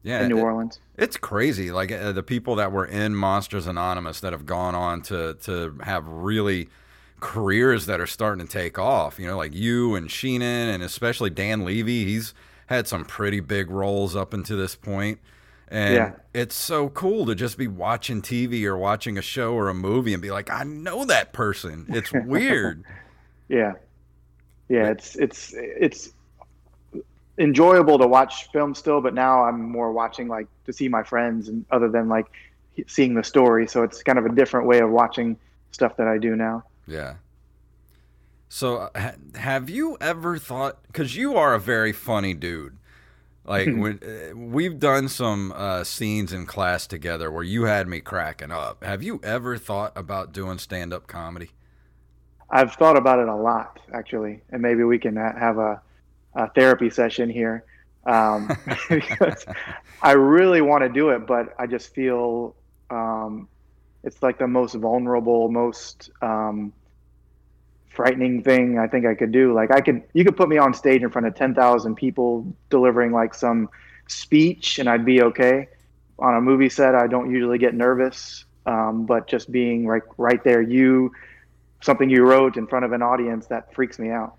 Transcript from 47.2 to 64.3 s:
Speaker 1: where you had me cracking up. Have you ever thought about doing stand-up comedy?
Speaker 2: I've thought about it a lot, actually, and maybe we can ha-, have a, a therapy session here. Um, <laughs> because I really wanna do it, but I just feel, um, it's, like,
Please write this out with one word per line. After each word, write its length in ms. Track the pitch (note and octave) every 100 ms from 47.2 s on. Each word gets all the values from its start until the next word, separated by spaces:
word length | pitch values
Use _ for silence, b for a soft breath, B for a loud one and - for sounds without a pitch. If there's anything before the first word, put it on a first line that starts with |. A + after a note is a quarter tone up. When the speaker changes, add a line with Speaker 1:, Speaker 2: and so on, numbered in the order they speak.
| D#2+
Speaker 1:
where 140 | D#2+
you 200 | F2 A2+ A2+
had 220 | G#2 F2+
me 120 | E2+
cracking 520 | - F#2+ D#2 D#2 D2
up. 320 | E2 B1 G1+
Have 200 | F#2+ G2
you 160 | F3 A3+
ever 340 | - A#2+ B2 A#2+
thought 360 | - G2+ G#2+ -
about 380 | G2 G2 F2
doing 240 | G2 F#2 F#2
stand-up 500 | - F#2 E2+ F2+ -
comedy? 440 | F2 E2 E2+ E2+ _ _ _ _ _ _ _ _ _ -
Speaker 2:
I've 240 | C3 C3
thought 220 | - D#3+ D3
about 220 | B2+ B2+
it 80 | A#2
a 80 | G#2+
lot, 440 | A2+ A#2 A2 - _
actually, 480 | A#2 G#2+ A#2 G#2+ G#2 _
and 120 | B2+
maybe 220 | A#2+ A#2
we 140 | A#2 A#2+
can 200 | A#2 G#2+
ha-, 180 | A2 A#2+
have 200 | A#2 A2
a, 240 | G#2+ G#2 _ _ _ _ _ C3
a 140 | A2+
therapy 380 | - C3 B2+ A#2
session 400 | A#2+ A#2 - A#2
here. 360 | A#2 A2+ A2+ - b b _ B2
Um, 440 | A#2 A2 G#2+ G#2+ - -
<laughs> 180 | B2+ -
because 560 | D#3 - - E3+ - - B B B B B
I 120 | -
really 480 | C#3 C3+ D#3+ F#3 F3
wanna 260 | D3 D3 C3
do 220 | B2 D3+
it, 180 | B2 A2+
but 260 | A#2+ A#2 -
I 80 | B2
just 260 | B2 -
feel, 600 | - B2+ B2 A#2+ A#2 A#2 _ _ _ _
um, 600 | A#2+ A2+ A2 A2 A2 - _ _ _ _ _ C3+
it's, 180 | _
like, 140 | C3